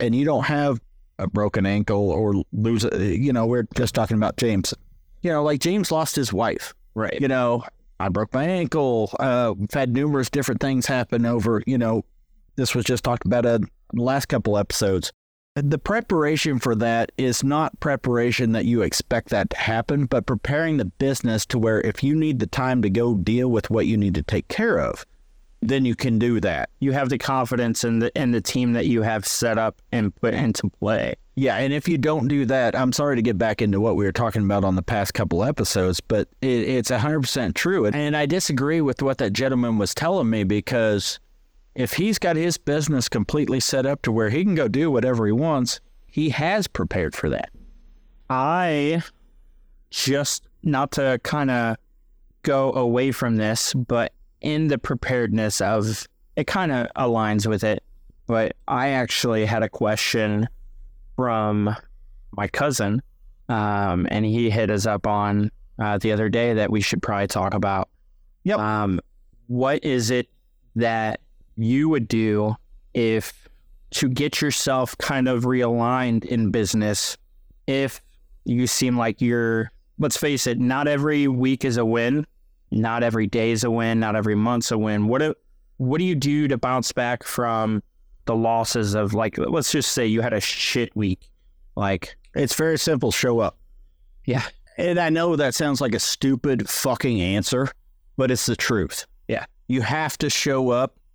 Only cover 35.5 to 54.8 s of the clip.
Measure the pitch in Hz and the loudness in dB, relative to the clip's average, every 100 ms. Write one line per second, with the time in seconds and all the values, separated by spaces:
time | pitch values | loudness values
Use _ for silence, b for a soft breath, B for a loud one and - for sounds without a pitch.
35.5 | 147 98 98 92 87 - 107 - _ 131 | 0 -2 0 0 0 -2 -2 -2 _ 0
36.5 | 123 110 127 110 127 139 156 127 143 120 | 0 0 -2 0 0 0 0 -2 -2 -2
37.5 | - 170 190 104 143 147 151 147 180 - | -2 0 2 2 0 0 0 0 0 0
38.5 | 139 139 165 143 127 139 131 117 104 131 | 0 0 2 0 0 -2 0 -2 0 0
39.5 | 127 120 113 98 - 160 190 117 110 98 | 2 2 2 0 0 0 0 2 0 2
40.5 | 104 - 123 110 104 - - - _ _ | 0 0 0 2 2 -2 -8 -14 _ _
41.5 | _ _ - 123 - 202 214 - 160 170 | _ _ -6 -4 0 0 0 0 0 0
42.5 | 165 - 147 147 139 117 120 101 151 147 | -2 -2 -2 0 0 0 -2 0 0 0
43.5 | 131 - 135 131 139 - 110 107 131 196 | 0 0 0 0 -2 0 0 2 2 2
44.5 | 165 127 123 160 127 127 120 107 113 160 | 2 2 2 2 2 2 2 2 2 2
45.5 | 147 120 - - - - - 156 127 156 | 2 0 -4 -12 -20 -10 -2 -2 0 0
46.5 | 214 180 - 87 - 80 - 78 - - | 0 -2 -4 -4 -2 -2 -2 -2 -2 -6
47.5 | - - - - - _ - - 131 135 | -12 -20 -20 -20 -20 _ -20 -6 -2 0
48.5 | 175 180 151 143 165 - - - - - | 0 0 0 0 0 -4 -14 -20 -20 -20
49.5 | - - - _ - - 139 143 - - | -20 -20 -20 _ -6 0 0 0 -4 -10
50.5 | _ - 139 143 - 135 123 - 151 139 | _ -2 0 0 0 0 0 -2 -2 0
51.5 | 123 117 113 - _ _ _ - _ - | 0 0 -2 -8 _ _ _ -20 _ 0
52.5 | 139 135 135 120 120 135 120 123 110 107 | 2 2 0 2 2 0 0 0 2 0
53.5 | 113 - 135 120 120 113 - - _ - | 0 -2 -4 -2 0 -2 -6 -20 _ -4
54.5 | 151 156 135 | -2 0 0